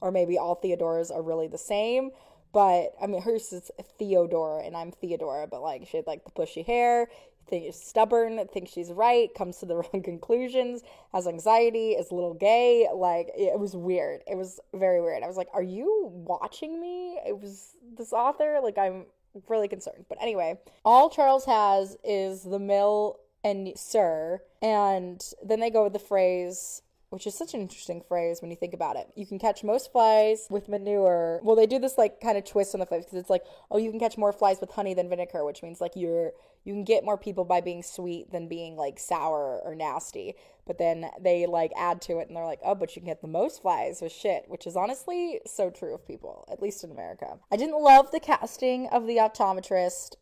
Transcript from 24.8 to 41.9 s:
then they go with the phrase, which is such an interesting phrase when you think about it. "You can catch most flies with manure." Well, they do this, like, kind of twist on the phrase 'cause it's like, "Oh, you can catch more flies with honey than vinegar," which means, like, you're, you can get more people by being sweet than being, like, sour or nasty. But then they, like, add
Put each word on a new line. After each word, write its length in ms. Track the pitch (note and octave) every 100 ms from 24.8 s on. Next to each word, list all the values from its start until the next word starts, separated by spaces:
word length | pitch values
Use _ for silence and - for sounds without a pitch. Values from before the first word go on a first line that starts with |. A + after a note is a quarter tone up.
| G3+ F#3+ F3+ F3+ - -
then 180 | G3+ A3
they 100 | A#3
go 140 | A3
with 100 | G#3
the 40 | G3+
phrase, 840 | - G3 F#3 F3+ F3+ F#3 - - - _ _
which 180 | F#3+ G#3
is 80 |
such 200 | - E4
an 80 | C4
interesting 400 | F#3+ - - E3+
phrase 400 | - F3 E3+ E3+
when 80 | E3+
you 80 | E3+
think 160 | F3
about 220 | F3 D#3 -
it. 140 | -
"You 100 | -
can 140 | G3 F#3+
catch 260 | A3 G3+
most 260 | G#3 A#3+ C4
flies 580 | B3+ A3 G#3+ G#3+ A3 -
with 180 | G3+ G3+
manure." 720 | G3+ G3+ G#3 F#3+ F3 E3+ E3
Well, 140 | G#3 A3+
they 100 | A3
do 120 | B3+
this, 180 | C4 C4
like, 240 | G#3+ -
kind 160 | A3+ G#3
of 80 |
twist 300 | G3 G#3 G3
on 60 | G3+
the 60 | F3+
phrase 200 | E3+ E3+
'cause 80 |
it's 160 | F#3 F3+
like, 160 | F#3 - - -
"Oh, 80 | G#3
you 120 | A3+
can 80 | A3
catch 200 | A3+ A3
more 160 | G#3
flies 260 | G3+ G3+ F#3+
with 120 | F#3+
honey 200 | - G3
than 160 | F3+ F3
vinegar," 380 | F3+ F3 E3+ D3
which 160 | D3
means, 180 | E3+ E3+
like, 160 | F3 F3+
you're, 380 | E3+ E3+ E3 - _ _
you 100 | -
can 100 | G3+
get 200 | G3 A3
more 120 | F#3+ G3+
people 280 | G#3 F#3+
by 180 | F3+ F3+
being 200 | F3 F3
sweet 480 | F3 - F3+ E3+ -
than 160 | F3 E3
being, 300 | E3+ E3 D#3+
like, 220 | C#3+ -
sour 640 | - E3+ D#3 D3+ C#3 B2
or 100 | -
nasty. 600 | D#3+ D#3 C#3 - - F#2+ - _ _ -
But 100 | F3
then 340 | E3+ E3 E3 -
they, 280 | F#3 F3 F3
like, 260 | E3+ D#3+ -
add 260 | F3